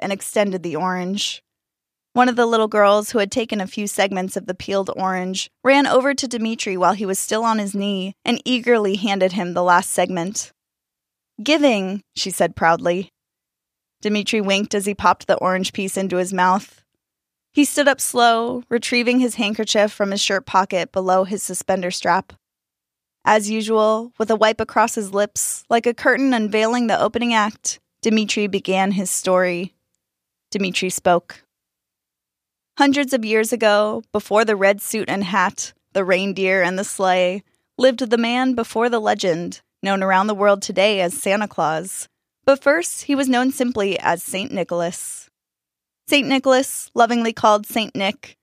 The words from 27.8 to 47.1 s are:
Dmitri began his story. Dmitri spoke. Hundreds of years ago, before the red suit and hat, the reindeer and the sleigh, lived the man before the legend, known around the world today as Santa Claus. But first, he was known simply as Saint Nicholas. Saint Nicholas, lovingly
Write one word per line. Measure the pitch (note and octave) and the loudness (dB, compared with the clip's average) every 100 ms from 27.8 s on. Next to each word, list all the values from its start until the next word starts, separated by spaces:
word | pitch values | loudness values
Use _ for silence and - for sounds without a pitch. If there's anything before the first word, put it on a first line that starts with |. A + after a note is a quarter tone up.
| _ _ | _ _
Dmitri | A3 A3 G#3+ - G#3 | 2 2 2 -2 -2
began | G3 F#3+ F#3 F#3+ | -2 -2 0 0
his | G3 F#3 | 0 -2
story. | - F#3+ F#3 F3+ F3 F#3 _ _ _ _ _ _ _ _ | -4 0 2 2 -2 -8 _ _ _ _ _ _ _ _
Dmitri | G3+ F#3+ F#3 F#3 | -4 -4 -2 -4
spoke. | - - F3 - - _ _ _ _ _ _ _ _ _ _ _ _ _ - | -2 2 2 0 -16 _ _ _ _ _ _ _ _ _ _ _ _ _ 0
Hundreds | C#4+ C#4 C4+ | 2 2 0
of | C4+ | -2
years | A3 A3 A3 | 0 0 0
ago, | A#3 A3 G#3 G#3+ A3+ - | 2 4 4 2 -2 -6
before | G#3+ - G#3 | -6 0 2
the | A3 G#3 | 2 4
red | G3 G3+ | 4 2
suit | - A3 - | -2 -6 -2
and | F3+ | -2
hat, | G3 G3+ F#3 - - - _ | -2 0 0 -2 -12 -14 _
the | F#3+ | -2
reindeer | F#3 F#3 G3 F#3 F#3+ F#3+ | 0 0 0 -2 0 2
and | F3 F#3 | 0 -2
the | |
sleigh, | G#3 - F#3+ F#3 F3+ G3 - _ _ - | -6 -2 2 2 2 -2 -10 _ _ -6
lived | B3+ A#3+ | -6 -4
the | B3 A#3 | -2 -2
man | A#3 B3 C4 | 0 -2 -2
before | B3 A3+ A3 A#3+ | -2 -4 -2 -2
the | A#3+ | 0
legend, | G#3+ G#3 G3 E3 F3 - _ _ | -2 -2 -2 -2 -6 -12 _ _
known | G3 G3 | -4 -2
around | F#3+ F#3 G#3 | 0 2 0
the | |
world | G#3 G3+ G3+ | 2 2 2
today | - F#3+ G3+ G3+ | 0 0 2 2
as | F3 - | -2 -2
Santa | - G3 G#3 | -2 -2 -2
Claus. | - D#3 D#3 F#3 - - _ _ _ - | -2 -2 -2 -6 -12 -14 _ _ _ 2
But | C4+ | 2
first, | C#4+ D#4 F4 - | 4 0 0 -8
he | - | -2
was | C#4 C4+ | 0 2
known | B3 B3+ | 2 0
simply | C4 B3 B3 G3+ F#3 | 0 -2 0 -2 -2
as | - E3+ | -2 -2
Saint | - F#3+ G3 | -4 -8 -6
Nicholas. | G3 E3+ F3 E3+ F3+ - - - _ _ _ _ _ _ _ - | -6 -4 -2 -4 -6 -12 -14 -20 _ _ _ _ _ _ _ 0
Saint | C#4+ A#3+ | 0 2
Nicholas, | C4+ C4 C4 C4+ - - | 0 4 2 2 -6 -4
lovingly | - A#3 | 2 2